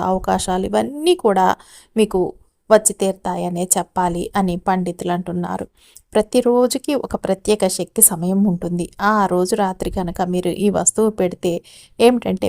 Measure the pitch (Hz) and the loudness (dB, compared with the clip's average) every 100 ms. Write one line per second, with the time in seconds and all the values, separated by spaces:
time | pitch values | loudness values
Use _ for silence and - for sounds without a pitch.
0 | 185 190 190 185 - 185 196 214 226 294 | -2 -2 0 -2 -2 -4 0 -2 -2 -2
1 | 330 359 220 190 185 - - - _ 220 | 0 2 2 4 2 0 -6 -20 _ 0
2 | 214 185 175 - _ _ - 214 214 196 | 0 0 -2 -6 _ _ 2 4 4 -2
3 | 190 190 185 180 175 175 185 190 175 185 | -2 -2 -6 -4 -4 -4 -2 -2 -2 -2
4 | 180 170 - 202 185 175 196 185 180 175 | -2 -2 -4 -2 -2 -2 -2 -2 -2 -4
5 | 175 175 170 175 175 185 185 _ _ - | -4 -4 -4 -6 -6 -8 -10 _ _ -20
6 | _ 214 208 247 247 240 247 262 - 277 | _ -2 2 2 2 2 2 0 -4 -4
7 | - 214 - 190 - 214 185 - 170 220 | -4 -6 -4 -2 0 0 0 -2 -4 0
8 | - 165 175 196 208 175 175 175 - - | 0 0 0 2 2 0 -2 -4 -6 -2
9 | 202 214 190 180 185 226 190 185 180 196 | 0 2 2 2 0 0 0 -2 -6 -4
10 | 175 180 180 180 175 - 202 170 175 - | -4 -4 -2 -2 -2 0 0 2 0 0
11 | 220 214 180 175 180 170 - - - - | 0 0 -4 -2 -4 -4 -8 -20 -12 2
12 | 233 240 190 185 | 4 4 -2 -2